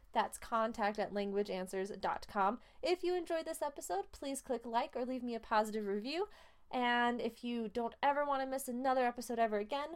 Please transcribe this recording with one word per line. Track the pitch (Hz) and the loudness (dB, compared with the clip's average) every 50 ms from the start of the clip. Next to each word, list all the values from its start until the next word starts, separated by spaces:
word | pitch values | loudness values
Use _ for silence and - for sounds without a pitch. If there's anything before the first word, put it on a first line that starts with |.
| - - | -14 0
That's | - 226 185 - - | 2 2 2 2 -2
contact | - - - 233 226 220 233 233 240 202 208 214 214 | -10 -4 0 2 2 2 2 0 0 0 0 2 0
at | 190 - 190 | -2 -2 -2
languageanswers | 202 202 202 196 202 208 196 190 185 190 185 196 190 190 202 208 190 | -2 -2 0 0 0 0 0 -2 -4 -4 -4 -2 -4 -4 -4 -4 -2
dot | - 170 - - - - | -2 -2 -2 -2 -6 -4
com. | - 202 190 202 247 - - - - - | 0 2 2 2 2 0 -6 -16 -10 -4
If | - 330 359 - | 0 0 0 2
you | 349 349 359 | 2 0 0
enjoyed | 359 330 - 330 320 311 | 0 0 -2 -2 -2 -2
this | 320 320 - | -4 -4 -2
episode, | 302 285 - 330 - - 359 392 392 - | -4 -4 -4 -6 -6 -4 -4 -4 -4 -6
please | - - 302 277 277 - | -8 -8 -6 -4 -4 -4
click | - - 247 - - | -2 -2 -4 -4 -2
like | 240 226 240 294 - - | 0 0 0 0 0 -2
or | 233 254 | -4 -4
leave | 240 262 254 | -2 -4 -4
me | 247 240 226 | -4 -4 -4
a | 220 | -6
positive | - - 226 214 220 214 202 220 208 | -2 2 2 4 4 2 0 -2 -2
review. | 196 202 208 214 269 311 359 415 - - - - - - - - - | 0 -2 -2 -2 -2 -2 -2 -2 -4 -6 -14 -20 -20 -20 -20 -10 -6
And | - 254 240 240 240 240 240 240 240 226 | -2 0 2 4 4 4 4 4 2 0
if | 220 233 233 - 240 | -2 -4 -4 -6 -6
you | 240 240 233 226 208 | -4 -2 -2 -2 -2
don't | - 240 233 233 - - | -2 -2 -2 -2 -2 2
ever | 269 285 277 294 294 | 2 4 4 4 2
want | 285 269 269 | 2 0 0
to | 269 262 | 0 -2
miss | 262 269 - 254 | -2 -4 -4 -4
another | 240 247 269 262 262 262 247 | -4 0 2 2 4 4 4
episode | 240 240 247 240 - 233 233 | 2 0 -2 -6 -2 2 2
ever | 226 214 214 202 | 2 4 2 0
again, | 214 208 285 277 302 311 339 | 0 -2 -2 -4 -4 -6 -8